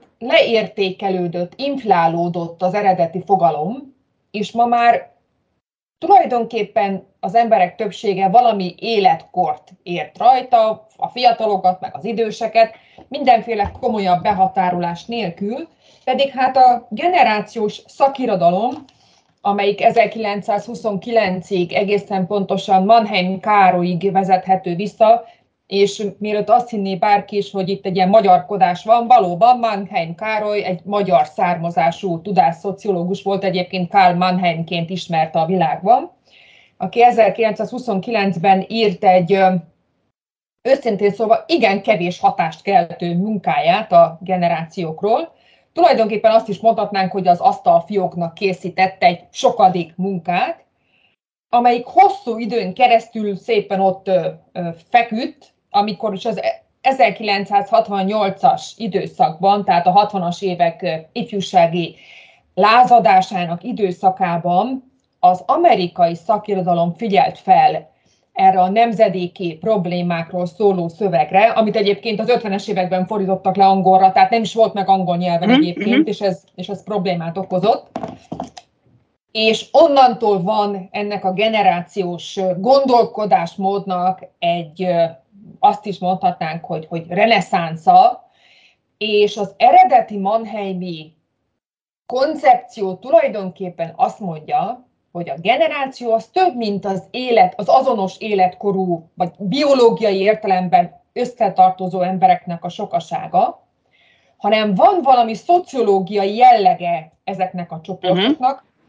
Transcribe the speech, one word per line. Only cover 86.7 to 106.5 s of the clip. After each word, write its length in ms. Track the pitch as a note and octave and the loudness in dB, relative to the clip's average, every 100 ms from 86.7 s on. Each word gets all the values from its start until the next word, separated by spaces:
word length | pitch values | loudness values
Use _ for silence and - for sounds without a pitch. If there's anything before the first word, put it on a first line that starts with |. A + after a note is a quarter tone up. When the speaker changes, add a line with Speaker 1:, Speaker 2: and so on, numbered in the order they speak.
| D#3+ D#3+ | -10 -8
Speaker 1:
hogy 180 | E3 E3 | -10 -6
reneszánsza, 1200 | F3+ A3 G#3+ - F#3+ E3 D#3+ - F3+ A3 - _ _ _ _ _ _ _ - | 0 2 2 0 -2 -4 -2 4 6 6 2 _ _ _ _ _ _ _ -10
és 380 | G#3+ G#3 G#3 G#3+ | -2 2 2 0
az 180 | G3 - | -8 0
eredeti 640 | - F#4 F#4 B3+ - G#3 | 4 6 6 4 0 -4
mannheimi 920 | G3 A3+ A3 A3 G3 F#3 F3+ E3 D#3 _ _ _ _ _ _ _ _ _ - | -2 -2 -4 -8 -8 -8 -10 -12 -16 _ _ _ _ _ _ _ _ _ -8
koncepció 880 | B3+ C#4+ D#4 F#3+ F3+ - - F#3+ | -2 -2 0 2 2 0 -8 -6
tulajdonképpen 1000 | F3+ B3 D#4+ C#4 G#3 F#3+ - F#3 E3+ E3 - | -6 2 2 2 -4 -10 -10 -10 -8 -8 -4
azt 240 | E3 - | -4 -4
mondja, 680 | G3 D#3 D3+ D3+ F#3 B3 _ _ _ | -10 -10 -4 -4 -4 -8 _ _ _
hogy 180 | F3 E3+ | -12 -10
a 100 | C#3 | -6
generáció 720 | F3 C4 D#4+ D4 C4+ - A#3+ | -2 0 0 -2 -8 -8 -2
az 140 | A3+ - | -2 -2
több, 300 | - F#4 B3 | 0 0 0
mint 280 | A3 G3+ | -4 -4
az 180 | G3 F#3+ - | -4 -6 -8
élet, 440 | B3 B3+ A3+ F3+ - | -8 0 2 2 0
az 120 | G#3 | 0
azonos 500 | C4 C4+ A3+ F#3+ - | 2 2 0 -4 -6
életkorú, 920 | A3 G3+ F3+ - G#3 F#3+ F#3 E3+ - | -4 0 0 0 -4 -2 -2 -4 -8
vagy 160 | - F3+ - | -8 -8 -6
biológiai 800 | G3 C4+ D4 C4+ A#3 F#3 G#3+ G3 | -6 -2 2 4 4 4 0 0
értelemben 800 | G3 G#3+ G#3+ F#3 F3+ F3+ F3 - _ | 0 0 0 -2 2 2 2 -6 _
összetartozó 880 | - B3 - G#3 F#3 F#3 F#3 F#3 F#3 | -8 -6 -2 -2 4 2 2 -6 -4
embereknek 640 | F3+ F#3 F#3 F3+ - E3+ | -4 2 2 2 -4 -10
a 40 | F3 | -10
sokasága, 960 | - - F3 - D#3+ - F3+ F4 - _ _ _ _ _ _ _ _ | -10 -6 -6 -6 -10 -4 0 0 -2 _ _ _ _ _ _ _ _
hanem 380 | G#3 G#3+ G#3+ | -2 0 0
van 280 | F#3 E4+ F#4+ | 4 4 4
valami 320 | C4+ B3 A3+ | 2 2 2
szociológiai 1040 | A3 - F4 F#4 C4+ A3 G3 F3+ G#3 G3 G#3+ | -2 0 0 0 -4 0 0 0 -2 -2 4
jellege 760 | F#4+ | 6